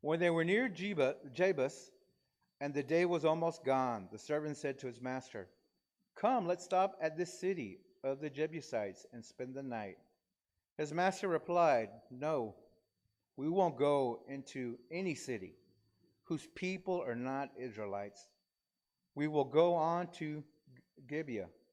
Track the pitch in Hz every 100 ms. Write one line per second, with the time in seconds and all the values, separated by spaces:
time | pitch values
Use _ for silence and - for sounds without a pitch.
0 | 147 165 175 165 165 202 254 160 196 190
1 | 135 139 - 123 185 165 131 - - _
2 | _ _ _ _ _ _ 143 143 135 160
3 | 175 175 156 160 165 160 - 135 127 113
4 | 92 107 - 147 151 143 143 135 131 117
5 | 127 131 - 110 92 _ _ _ _ _
6 | _ - 208 254 175 180 - 185 190 -
7 | 160 156 175 - 180 185 110 90 _ _
8 | 135 139 151 135 156 160 - 117 101 92
9 | - 120 110 _ 127 131 135 117 101 90
10 | _ _ _ _ _ _ _ - 151 156
11 | 185 185 196 160 - 175 170 127 110 -
12 | - 127 147 156 113 - - _ _ _
13 | _ _ _ - 143 180 180 123 143 143
14 | 127 117 - 139 135 135 123 117 - 170
15 | 190 147 - 117 92 73 _ _ _ _
16 | _ _ _ 160 - - 185 185 180 180
17 | 135 117 127 135 135 131 127 107 104 101
18 | 101 - - _ _ _ _ _ _ _
19 | _ - 151 151 135 143 170 175 160 170
20 | 175 - 156 151 147 _ _ 127 _ _
21 | 131 151 151 110 90 _ _